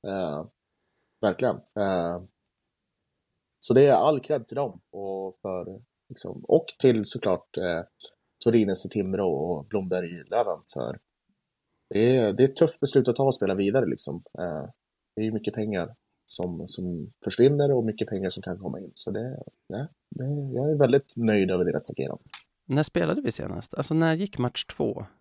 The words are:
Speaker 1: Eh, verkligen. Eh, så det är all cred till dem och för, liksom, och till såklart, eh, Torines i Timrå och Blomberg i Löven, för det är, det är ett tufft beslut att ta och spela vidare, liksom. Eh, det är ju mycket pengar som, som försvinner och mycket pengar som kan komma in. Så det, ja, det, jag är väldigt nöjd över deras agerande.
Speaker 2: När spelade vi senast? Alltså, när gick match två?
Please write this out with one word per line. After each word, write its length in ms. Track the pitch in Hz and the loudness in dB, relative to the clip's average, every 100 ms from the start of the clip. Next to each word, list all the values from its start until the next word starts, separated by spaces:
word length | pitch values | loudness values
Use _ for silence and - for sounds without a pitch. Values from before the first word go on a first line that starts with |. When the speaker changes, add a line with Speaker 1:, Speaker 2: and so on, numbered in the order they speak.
| 98 | -6
Speaker 1:
Eh, 380 | 98 85 73 87 _ _ _ _ _ _ _ | -4 -4 -6 -10 _ _ _ _ _ _ _
verkligen. 340 | 107 92 127 85 | 0 2 -2 -2
Eh, 640 | - - 101 92 85 87 92 _ _ _ _ _ _ _ _ _ _ _ _ _ | -8 -4 0 0 -2 -6 -12 _ _ _ _ _ _ _ _ _ _ _ _ _
så 140 | - | 4
det 120 | 131 139 | 6 8
är 80 | |
all 260 | 113 131 143 | 8 4 2
cred 280 | - 147 113 | 0 -4 -4
till 80 | 147 | -6
dem 240 | 131 90 _ | -6 -6 _
och 460 | 95 98 95 95 - | -12 -8 -8 -8 -10
för, 380 | 101 92 87 98 _ _ _ | -6 -6 -8 -14 _ _ _
liksom, 340 | - 92 - - | -14 -12 -12 2
och 180 | - - - | 2 2 4
till 260 | 131 113 101 | 4 6 0
såklart, 520 | 120 101 87 _ - | -2 0 0 _ -4
eh, 240 | 90 82 87 _ - _ _ _ | -2 -2 -4 _ -20 _ _ _
Torines 420 | - 117 101 92 - | 4 4 4 0 -2
i 40 | |
Timrå 400 | 107 95 95 95 | -4 -2 0 0
och 320 | 71 80 80 71 | 0 -2 -4 -4
Blomberg 440 | 104 92 92 85 | -4 -2 -4 -4
i 140 | 85 | -10
Löven, 360 | - 110 107 82 - | -4 -2 -2 -4 -8
för 260 | 69 58 - _ _ _ _ _ _ _ _ _ | -8 -6 -8 _ _ _ _ _ _ _ _ _
det 280 | 101 117 131 | 2 4 6
är, 160 | 110 | 4
det 100 | 107 | 4
är 60 | 135 | 2
ett 60 | 135 | 6
tufft 240 | 160 - | 2 2
beslut 280 | 139 143 123 | 2 4 2
att 80 | 117 | 2
ta 80 | 135 | 2
och 100 | 131 | 2
spela 180 | 98 95 | 0 0
vidare, 300 | 98 123 104 | 2 2 0
liksom. 380 | - - 85 - - | -2 -6 -10 -12 -8
Eh, 260 | 87 76 107 - _ _ _ - | -6 -6 -10 -16 _ _ _ -6
det 60 | |
är 40 | 110 | -4
ju 60 | |
mycket 220 | 110 110 | -2 -4
pengar 420 | 151 107 98 82 - _ _ - | -4 -2 -2 -4 -10 _ _ -16
som, 420 | - 90 85 85 | -8 -6 -6 -10
som 440 | - 90 85 73 _ | -8 -6 -6 -8 _
försvinner 480 | - - 127 143 143 | -8 4 4 6 2
och 140 | 131 113 | 2 0
mycket 220 | 107 110 | -4 -4
pengar 200 | 98 95 | -4 -4
som 140 | 95 | -6
kan 160 | 95 90 | -10 -8
komma 200 | 95 - | -8 -10
in. 120 | 98 | -12
Så 180 | - - | -12 -8
det, 320 | 101 123 131 - _ _ | -6 -8 -10 -16 _ _
ja, 200 | 104 151 _ _ | -8 -8 _ _
det, 160 | - 131 147 139 | -8 -4 -4 -4
jag 180 | 123 143 | -2 0
är 40 | 156 | 4
väldigt 380 | 135 139 - - | 4 4 2 -2
nöjd 340 | 113 104 95 | 2 4 4
över 140 | 92 87 | 2 2
deras 260 | - - | 0 -4
agerande. 320 | - 69 - _ - _ _ - | -6 -6 -8 _ -20 _ _ -2
Speaker 2:
När 180 | 139 | 0
spelade 380 | 156 170 165 202 | 0 0 0 0
vi 100 | 254 | -2
senast? 420 | - - - - | -4 -8 -8 -10
Alltså, 200 | - 147 | -8 -2
när 200 | 160 165 160 | 2 2 2
gick 220 | 196 - | -2 -4
match 280 | 123 - - | -4 -4 -12
två? 400 | - 123 107 104 _ | -4 -4 -4 -10 _